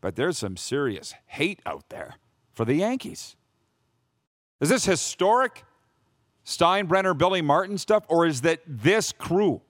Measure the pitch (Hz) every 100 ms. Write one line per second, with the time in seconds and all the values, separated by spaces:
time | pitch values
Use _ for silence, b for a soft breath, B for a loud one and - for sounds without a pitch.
0 | 90 90 151 165 101 92 - 139 139 98
1 | - - _ - 160 202 - 71 _ -
2 | - - _ _ _ - 113 143 208 254
3 | - - - - _ _ _ _ _ _
4 | _ _ _ _ _ _ 143 240 190 175
5 | - - 185 233 262 - _ _ _ _
6 | _ _ _ _ - - 170 190 185 185
7 | 190 160 180 190 156 147 190 202 - 214
8 | 208 170 170 139 147 165 - 127 120 214
9 | - - - 170 202 110 _